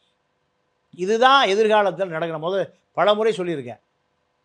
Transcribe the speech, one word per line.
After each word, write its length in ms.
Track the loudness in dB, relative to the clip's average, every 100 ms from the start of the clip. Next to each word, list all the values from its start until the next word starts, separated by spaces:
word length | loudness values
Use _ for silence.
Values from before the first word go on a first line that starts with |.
| _ _ _ _ _ _ _ _ _
இதுதான் 560 | -8 -2 4 6 4 4
எதிர்காலத்தில் 640 | 2 2 2 0 -2 -6
நடக்கணும். 260 | -6 -6 -6
முதல் 360 | -4 -4 -6 _ _
பல 220 | -2 0
முறை 180 | 2 0
சொல்லியிருக்கேன், 480 | -2 -6 -8 -10 -18 _ _ _ _ _ _